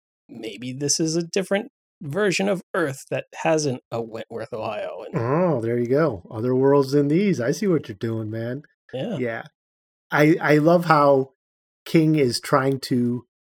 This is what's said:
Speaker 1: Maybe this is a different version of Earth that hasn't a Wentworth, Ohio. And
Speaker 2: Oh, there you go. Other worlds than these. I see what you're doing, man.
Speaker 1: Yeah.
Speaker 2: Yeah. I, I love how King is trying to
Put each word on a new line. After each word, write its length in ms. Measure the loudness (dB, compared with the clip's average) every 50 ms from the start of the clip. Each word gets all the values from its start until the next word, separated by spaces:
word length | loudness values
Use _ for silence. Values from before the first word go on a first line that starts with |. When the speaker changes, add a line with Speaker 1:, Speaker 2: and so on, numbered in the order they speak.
| _ _ _ _ _ _
Speaker 1:
Maybe 440 | -16 -14 -12 -12 -12 -10 -10 -10 -8
this 260 | -6 -4 -2 -2 -2
is 160 | -2 -2 -2
a 60 | -4
different 480 | -4 -2 -4 -4 -2 -2 -4 -4 -4 -8 _ _ _ _ _ _
version 480 | -12 -8 -4 0 0 0 0 0 0 -2
of 140 | -2 -4 -6 _ -4
Earth 300 | -4 -2 -4 -4 -10 -10 _
that 140 | -8 -8 -8 _ -16
hasn't 480 | -4 0 0 0 2 0 -2 -4 -6 _ _
a 100 | -8 -8
Wentworth, 520 | -8 -8 -12 -14 -14 _ -12 -12 -10 _
Ohio. 500 | -10 -8 -6 -6 -6 -6 -8 -10 -10 -12
And 140 | -12 -8 -6 -4
Speaker 2:
Oh, 400 | -2 -2 0 0 0 0 0 -2
there 180 | -2 -2 -2 -2
you 100 | 0 0
go. 340 | 2 2 2 0 -2 -6 -12 -12
Other 240 | -8 -4 -2 0 2
worlds 380 | 2 4 4 4 4 2 2
than 160 | 2 2 2 2
these. 320 | 2 2 2 2 0 0
I 100 | 0 -2
see 160 | -2 -2 0
what 220 | 0 0 0 -2 -6
you're 80 | -10
doing, 340 | _ -6 -4 -4 -4 -6 -6
man. 320 | -6 -6 -6 -6 -8 -10 -12 _ _ _ _ -12 -8
Speaker 1:
Yeah. 220 | -8 -6 -6 -6 -4
Speaker 2:
Yeah. 240 | -4 -4 -6 -8 -12 -14 _ _ _ _ _ _ _ _ _ _ _ _
I, 260 | 2 4 6 6 4 2
I 180 | 4 4 4 4
love 260 | 6 4 4 4 6
how 460 | 4 6 6 8 6 6 4 2 -2 _ _ _ _ _ _ _ _ _ _ _
King 300 | 2 2 4 4 4 4
is 240 | 4 2 0 0 -4
trying 380 | -2 0 2 2 2 2 -2 -2
to 460 | -2 -2 0 0 2 0 -2 -4 -8 _ _ _ _ _